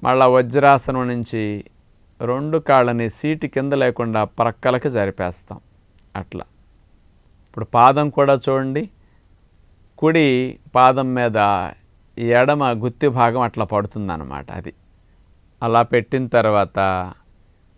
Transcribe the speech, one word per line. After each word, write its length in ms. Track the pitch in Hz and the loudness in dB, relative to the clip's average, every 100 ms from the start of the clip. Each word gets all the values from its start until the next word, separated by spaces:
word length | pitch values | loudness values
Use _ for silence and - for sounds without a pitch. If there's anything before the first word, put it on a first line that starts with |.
మళ్ళా 240 | 127 131 127 | 0 4 4
వజ్రాసనం 800 | 127 123 135 139 135 - 131 123 | 4 2 2 4 4 0 -4 -4
నుంచి 360 | 120 113 113 104 104 - _ _ _ _ - | -6 -6 -6 -6 -8 -12 _ _ _ _ -8
రెండు 380 | 117 131 151 160 | -6 -4 -4 -2
కాళ్ళని 520 | 147 135 123 117 113 | 2 4 4 0 -4
సీటు 380 | - 151 156 147 | -4 -6 -4 -6
కింద 260 | 135 139 | -4 -2
లేకుండా 500 | 139 127 117 117 110 104 - | 0 0 -2 -4 -2 -2 -2
ప్రక్కలకి 500 | 117 - 131 123 147 | -4 -2 -2 -2 -2
జరిపేస్తాం. 720 | 117 98 95 90 - - 98 _ _ _ _ _ 190 | -2 -2 -4 -8 -8 -16 -20 _ _ _ _ _ -14
అట్లా 300 | 185 - - _ _ _ _ _ _ _ _ _ _ | -12 -14 -16 _ _ _ _ _ _ _ _ _ _
ఇప్పుడు 180 | - 110 120 | -14 -2 4
పాదం 300 | 123 139 147 | 4 4 0
కూడా 240 | 147 139 | 0 2
చూడండి, 500 | 135 139 135 135 139 196 - _ _ _ _ _ _ _ _ _ _ | 2 0 -2 -2 -6 -8 -14 _ _ _ _ _ _ _ _ _ _
కుడి 280 | 156 165 147 127 127 - - 127 | 0 2 2 0 -2 -8 -2 4
పాదం 320 | 127 131 131 127 | 4 4 -2 -2
మీద 220 | 120 107 101 98 87 - _ _ _ - | 0 0 2 0 -4 -12 _ _ _ -6
ఎడమ 460 | 117 120 135 147 135 113 | 2 4 4 0 -2 -2
గుత్తి 240 | 123 - 143 | -6 -2 0
భాగం 340 | 127 117 123 117 | 2 2 0 -2
అట్లా 180 | - 104 | -4 -2
పడుతుందన్నమాట. 800 | 104 101 107 98 82 67 69 - | -2 -4 -6 -8 -8 -10 -12 -12
అది 220 | - 82 - _ _ _ _ _ _ _ _ | -14 -14 -18 _ _ _ _ _ _ _ _
అలా 200 | 120 113 | 2 2
పెట్టిన 420 | 117 120 104 131 123 120 | 2 0 0 -4 0 0
తర్వాత 440 | 110 104 92 98 95 92 90 - _ _ _ _ _ | 2 0 0 -2 -2 -2 -6 -14 _ _ _ _ _